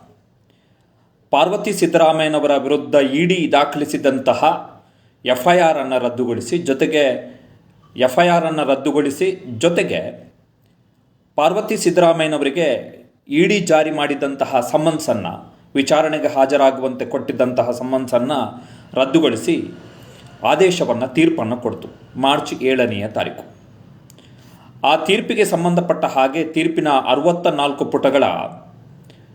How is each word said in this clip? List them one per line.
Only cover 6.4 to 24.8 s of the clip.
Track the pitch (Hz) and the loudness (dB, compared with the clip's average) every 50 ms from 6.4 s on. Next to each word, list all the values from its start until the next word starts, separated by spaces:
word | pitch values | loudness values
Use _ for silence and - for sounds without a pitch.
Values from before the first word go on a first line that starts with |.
| - - 175 170 | -4 -4 -4 -2
ಜೊತೆಗೆ | - 135 135 139 160 147 151 151 143 131 - - - - - - - - - _ _ _ _ _ _ _ - 117 | -2 -2 0 0 0 0 2 2 2 2 0 -2 -6 -12 -18 -20 -20 -20 -20 _ _ _ _ _ _ _ -4 -2
ಎಫ್ | 123 123 - 180 | -2 2 2 2
ಐ | 175 175 | 4 4
ಆರ್ | 170 170 160 | 4 2 0
ಅನ್ನು | 160 156 156 143 | 0 -2 -2 0
ರದ್ದುಗೊಳಿಸಿ, | 135 135 131 - 151 135 147 143 139 135 - 185 190 185 - - 127 117 110 | 0 0 0 0 0 0 0 0 0 -2 -2 -2 -2 -2 -4 -10 -12 -4 0
ಜೊತೆಗೆ | 160 175 170 208 170 175 92 80 76 - - - - - _ _ _ _ _ _ _ _ _ _ _ _ _ _ _ _ _ _ _ _ _ | 0 2 2 0 0 -2 -4 -6 -6 -8 -12 -16 -20 -20 _ _ _ _ _ _ _ _ _ _ _ _ _ _ _ _ _ _ _ _ _
ಪಾರ್ವತಿ | 151 147 165 180 214 208 - 220 - | 0 0 2 2 0 -2 -4 -4 -2
ಸಿದ್ದರಾಮಯ್ಯನವರಿಗೆ | - 180 160 180 175 165 160 160 160 156 156 143 139 139 - 175 165 143 120 98 87 - - - - _ _ _ _ - | 0 2 2 4 4 4 4 2 0 -2 -2 -2 -2 -2 -2 0 0 0 -2 -2 -6 -10 -18 -20 -20 _ _ _ _ -2
ಇ | 139 156 180 | 0 2 2
ಡಿ | 196 208 202 | 2 2 0
ಜಾರಿ | 170 - 160 156 156 156 | 2 2 2 2 2 2
ಮಾಡಿದಂತಹ | 151 151 143 147 143 135 143 139 135 - 135 - 135 123 120 - | -2 -2 -2 -2 -2 -2 -4 -4 -4 -4 -4 -2 0 -2 0 0
ಸಮನ್ಸನ್ನು, | - 151 156 165 107 104 - 139 113 104 90 85 - - - - - _ _ _ - | 0 0 0 0 -2 -2 -2 -4 -4 -4 -4 -6 -10 -12 -14 -20 -20 _ _ _ -2
ವಿಚಾರಣೆಗೆ | 139 139 - 156 151 160 156 156 147 139 143 | -2 0 2 4 2 2 2 0 -2 -2 0
ಹಾಜರಾಗುವಂತೆ | 143 135 131 139 143 139 135 135 131 131 131 131 123 120 123 | 2 2 2 4 4 4 4 4 2 2 -2 -6 -6 -6 -6
ಕೊಟ್ಟಿದ್ದಂತಹ | - - 131 123 - 127 117 127 127 123 127 117 123 | -6 -6 -6 -6 -4 -2 -2 -2 0 0 0 0 0
ಸಮನ್ಸನ್ನು | 120 - 127 127 131 131 131 120 127 120 123 139 151 131 113 104 - - - - - - - - - | -4 -6 -4 -4 -4 -4 -2 -2 -2 -2 0 -2 -2 -4 -4 -6 -8 -14 -18 -20 -20 -20 -20 -6 -2
ರದ್ದುಗೊಳಿಸಿ | 127 135 135 - 165 156 131 117 107 - 180 160 127 101 - - - - - - - - - - - - - - - - - | -2 0 2 4 4 4 2 0 0 -2 -2 -2 -2 -4 -8 -12 -16 -20 -20 -20 -20 -20 -20 -20 -20 -20 -20 -10 -2 0 2
ಆದೇಶವನ್ನು, | - 208 190 180 175 - 147 120 117 113 127 123 | 4 4 4 4 2 2 -2 -2 -2 -2 -4 -2
ತೀರ್ಪನ್ನು | - 156 165 165 160 - 113 110 123 120 | 0 2 2 2 2 0 -2 -4 -4 -4
ಕೊಡ್ತು | - 110 101 - - - - - - - - | -4 -6 -6 -8 -10 -18 -20 -20 -20 -16 -6
ಮಾರ್ಚ್ | 127 131 135 147 151 147 - - 117 123 | -2 0 0 0 0 -2 -6 -6 -2 0
ಏಳನೆಯ | 131 131 127 120 110 104 98 101 110 | 0 2 2 0 0 -2 -4 -8 -6
ತಾರೀಕು. | - 107 90 - - - - - - - - - - - - - - - - - - - - - - - - - - - - - - - | -6 -6 -6 -6 -8 -12 -16 -20 -20 -20 -20 -20 -20 -20 -20 -20 -20 -20 -20 -20 -20 -20 -20 -20 -20 -20 -20 -20 -20 -20 -20 -20 -12 -4